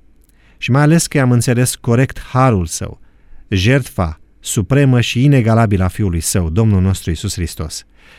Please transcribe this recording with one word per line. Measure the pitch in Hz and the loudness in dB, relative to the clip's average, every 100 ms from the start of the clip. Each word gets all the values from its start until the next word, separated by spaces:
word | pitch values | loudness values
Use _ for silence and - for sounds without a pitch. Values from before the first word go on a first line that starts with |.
| _ _ _ _ _ - | _ _ _ _ _ -10
și | - | -2
mai | 135 | 2
ales | 147 165 - | 4 2 2
că | 147 | 0
i-am | 127 | 2
înțeles | 120 113 123 127 | 2 2 0 -2
corect | - - 117 135 - | -4 -2 0 0 -4
harul | - 127 131 104 85 | -6 0 2 2 -2
Său, | - - - - _ - - - | -8 -12 -14 -20 _ -20 -20 -6
jertfa | 98 104 135 131 - 85 80 _ _ | -2 2 0 0 -4 -6 -6 _ _
supremă | - - 92 135 139 123 | -6 -4 0 2 4 2
și | 110 117 | 0 0
inegalabilă | 143 135 113 113 113 98 | 2 4 4 2 2 2
a | 92 | 0
Fiului | - 101 85 | -2 -2 -2
Său, | - - 82 | -2 -2 -2
Domnul | 82 110 98 | 0 2 2
nostru | 95 95 - | 2 0 -4
Iisus | 80 101 | -6 -6
Hristos. | - 82 - 78 - - _ - | -6 -8 -8 -12 -12 -16 _ -20